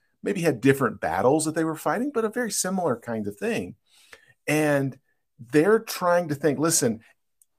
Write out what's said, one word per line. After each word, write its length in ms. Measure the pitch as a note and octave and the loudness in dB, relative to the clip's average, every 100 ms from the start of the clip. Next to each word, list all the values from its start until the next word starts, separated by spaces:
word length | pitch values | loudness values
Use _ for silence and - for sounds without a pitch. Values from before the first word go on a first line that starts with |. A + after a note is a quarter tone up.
| _ _ | _ _
maybe 200 | F#3+ F#3+ | -4 -2
had 180 | E3 A#2 | -2 2
different 400 | C3 C3+ A#2 G#2 | 4 4 0 -2
battles 460 | F2 F2 A#2+ D#3 D#3 | -4 0 2 2 0
that 80 | |
they 100 | D#3 | -2
were 120 | D#3+ D3+ | -4 -4
fighting, 340 | D#3 F3+ C#4+ | -4 -2 -4
but 140 | A#3 A3 | -4 -4
a 20 | |
very 220 | A#3+ A3+ | -4 -4
similar 460 | - F#3 F#3+ E3 A#2 | -4 -4 -2 -2 -4
kind 300 | - A2+ G2+ | -6 -6 -6
of 100 | - | -6
thing. 400 | A3 F3 F2+ - _ _ _ - _ _ - | -4 -4 -6 -14 _ _ _ -20 _ _ -2
And 520 | D3+ D3+ C#3 C3+ - _ _ _ - | 0 2 2 0 -6 _ _ _ -20
they're 400 | A#2 D3+ F#3 G#3+ | 0 4 6 4
trying 500 | G#3+ - F3 F3 E3 | 0 -2 2 2 0
to 60 | |
think, 240 | C#3 D#3+ B2 | -2 0 0
"Listen, 420 | D#3+ D#3+ B2 A2 - _ _ _ _ | 0 2 0 -2 -10 _ _ _ _